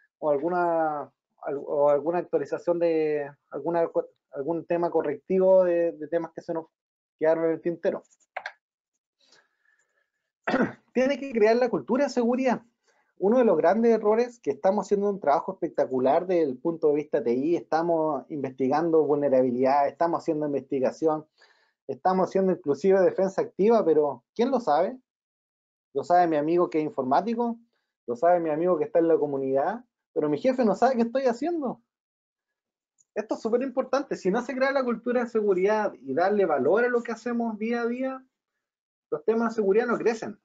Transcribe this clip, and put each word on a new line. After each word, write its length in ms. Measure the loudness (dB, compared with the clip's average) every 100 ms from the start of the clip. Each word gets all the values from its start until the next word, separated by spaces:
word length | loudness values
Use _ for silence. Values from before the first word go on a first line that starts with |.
| _ _
o 120 | -2
alguna, 720 | -2 -2 -2 0 0 -2 -4 -10 _ _ _
al-, 200 | -10 -8
o 260 | -6 0 2
alguna 280 | 2 0 -4
actualización 600 | -2 -4 -4 -6 -2 0
de 500 | 0 0 0 -2 -6 -12 _
alguna, 380 | -8 -4 -2 0 -2 -6 _ _
algún 340 | -10 -6 -6 -4
tema 240 | -2 0
correctivo 720 | -2 -2 -6 -2 2 6 6
de, 300 | 6 2 0
de 160 | -2 -4
temas 240 | -4 -4
que 100 | -10
se 100 | -8
nos 140 | -8 -8 _ _ _ _ _
quedaron 280 | 2 2
en 60 | 2
el 80 | 0
tintero. 420 | -4 -4 -4 -4 -10 _ _ -14 -14 -18 _ _ _ _ _ _ _ _ _ _ _ _ _ _ _ _ _ _ -4
<clears throat> 460 | 0 0 -4 _
Tiene 240 | 0 0 0
que 160 | -4
crear 220 | 2 4
la 160 | 4 2
cultura 340 | -2 -2 0
de 60 | 0
seguridad. 500 | 0 0 0 0 -2 -6 _ _ _ _ _
Uno 220 | 2 4
de 60 |
los 120 | 4 4
grandes 360 | 4 4 4
errores 480 | 4 4 2 0 -4
que 100 | -6
estamos 360 | 0 0 0 0
haciendo 220 | 0 0
un 120 | -2
trabajo 320 | 0 0 0
espectacular 760 | -6 -6 -2 -2 0 2 2 2
desde 160 | 0
el 160 | 0 -2
punto 300 | -4 0 0
de 60 | 0
vista 260 | 0 -2
T 100 | 0
I, 220 | 0 0
estamos 720 | -2 -2 -2 0 0 0 -4 -6
investigando 760 | -8 -8 -4 0 0 2 2
vulnerabilidades, 880 | 4 2 2 2 2 2 2 2 0
estamos 280 | 0 -2 -2
haciendo 260 | -2 -4 -2
investigación, 800 | -6 -4 -2 -2 0 -2 -2 -6 _ _ _ _ _ -12
estamos 420 | -4 0 0 0
haciendo 220 | 2 0
inclusive 500 | 0 -2 0 4 4
defensa 400 | 4 2 -2 -2
activa, 440 | -6 0 2 4
pero 400 | 4 2 2 -4 _
¿quién 160 | -4 -2
lo 80 | 0
sabe? 400 | 0 0 0 -4 _ _ _ _ _ _ _ _ _
Lo 80 | -8
sabe 240 | 0 2 4
mi 100 | 0
amigo 320 | 0 0 0
que 120 | 0
es 40 |
informático, 720 | -4 -4 -2 0 0 -4 -4 -6 _ _ _ _ -10
lo 80 | -2
sabe 240 | 2 2
mi 100 | 0
amigo 260 | -2 0 0
que 80 |
está 140 | 0 0
en 100 | 2
la 80 | 2
comunidad, 680 | 0 -4 -2 -2 -2 -6 -12 _ _
pero 160 | -4 -2
mi 80 | 0
jefe 280 | 0 2
no 100 | 0
sabe 220 | 2 2 2
qué 60 |
estoy 200 | -2 0 -2
haciendo. 540 | -2 -4 -4 -6 -8 _ _ _ _ _ _ _ _ _ _ _ _ _
Esto 220 | -12 -8 -8
es 40 |
súper 220 | -4 -2
importante. 540 | -2 -4 -4 -4 -4 -4
Si 120 | -2
no 140 | -2
se 140 | -4 -4
crea 160 | -2
la 100 | 0
cultura 400 | -2 -4 -2 -2
de 80 | -2
seguridad 640 | -2 0 0 2 0 -2 -6
y 120 | -6
darle 320 | -2 0 2 0
valor 380 | 2 2 2
a 40 | 2
lo 120 | -2
que 120 | -4
hacemos 440 | -8 -6 -4 -4 -4
día 240 | -4 -4
a 40 | -4
día, 380 | -4 -6 -8 -16 _ _ _ _ _ _ _ _
los 140 | -6
temas 260 | -2 0 0
de 40 |
seguridad 320 | 0 2 2 2
no 100 | 0
crecen. 400 | -2 -2 -8 -12